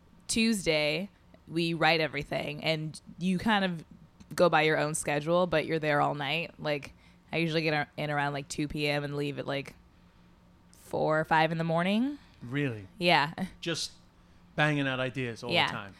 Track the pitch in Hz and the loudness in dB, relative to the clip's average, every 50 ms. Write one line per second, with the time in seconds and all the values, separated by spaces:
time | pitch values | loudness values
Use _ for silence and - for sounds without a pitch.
0 | - - - - - - - 226 226 226 226 196 160 160 156 151 151 147 151 160 | -20 -20 -20 -20 -8 -2 0 2 2 2 2 2 0 0 0 2 2 0 0 -2
1 | 196 202 - _ - - - - _ - 160 165 170 165 170 156 160 156 170 160 | -4 -8 -12 _ -20 -20 -20 -20 _ -6 -4 -2 0 0 0 2 4 4 4 4
2 | 156 143 139 143 143 - 160 147 - 147 147 147 - 156 160 156 156 156 143 - | 2 0 -2 -6 -6 -4 -6 -6 -6 -6 -8 -4 -2 -2 -2 -2 -2 -6 -10 -12
3 | - - - - 170 185 185 175 - 226 214 202 196 185 175 160 - - - - | -16 -18 -12 -4 -2 0 0 0 2 2 2 2 2 0 -2 -4 -8 -14 -20 -20
4 | - - - - - - 151 - 180 170 165 156 156 156 156 143 147 151 156 - | -20 -20 -20 -20 -18 -10 2 4 4 6 6 6 4 4 4 2 2 0 -2 -4
5 | - - 147 147 147 160 170 175 185 175 160 156 - - 160 160 151 151 147 143 | -2 -2 -2 -2 0 2 2 2 4 4 2 0 0 0 -2 -2 0 2 2 2
6 | 143 143 143 147 143 135 151 165 165 - - - 156 151 147 143 143 - - - | 2 2 0 -2 -4 -4 -2 -4 -4 -8 -10 -6 -4 -2 -2 -2 -4 -10 -16 -20
7 | - - - - _ - - 156 165 165 156 165 156 156 151 147 147 - _ - | -20 -20 -20 -20 _ -4 -2 0 0 0 0 0 0 2 0 0 -2 -4 _ -6
8 | 151 147 147 143 143 143 143 139 139 - - - 151 143 - 151 147 147 143 147 | -4 -2 -2 0 -2 -2 -2 -4 -8 -6 -4 -4 -4 -4 -2 -2 0 0 0 0
9 | 143 143 143 143 147 143 139 135 127 135 139 139 135 - - - - - - - | -2 -4 -4 -4 -4 -4 -4 -6 -6 -4 -4 -4 -6 -8 -14 -20 -20 -20 -20 -20
10 | - - - - - - - - - - - - - - - - - - - 160 | -20 -20 -20 -20 -20 -20 -20 -20 -20 -20 -20 -20 -20 -20 -20 -20 -14 -8 -4 -2
11 | 151 151 156 156 160 - 165 156 160 160 165 165 165 165 165 165 175 190 202 220 | 0 0 2 0 2 2 4 4 4 2 2 -2 -2 0 0 0 2 2 2 2
12 | 247 277 294 - - - - - - 120 127 143 147 135 117 107 95 - - - | 0 0 -4 -8 -12 -20 -20 -16 -12 -6 -4 -2 -2 -2 -4 -6 -10 -14 -10 0
13 | 175 175 170 147 139 156 - - 185 180 - - - 170 160 - - - - - | 2 4 4 4 4 2 -2 -6 -8 -8 -8 -8 -6 -4 -4 -4 -4 -8 -10 -16
14 | - - _ - - - - - - - - - 151 151 147 143 139 135 131 127 | -20 -20 _ -20 -20 -20 -20 -20 -20 -10 0 2 2 2 2 2 0 0 0 -2
15 | 131 131 120 135 127 120 113 - - 120 170 165 147 - - 113 101 98 - | -2 -2 -2 -4 -4 -4 -6 -6 -6 -2 2 2 2 2 0 -4 -8 -10 -14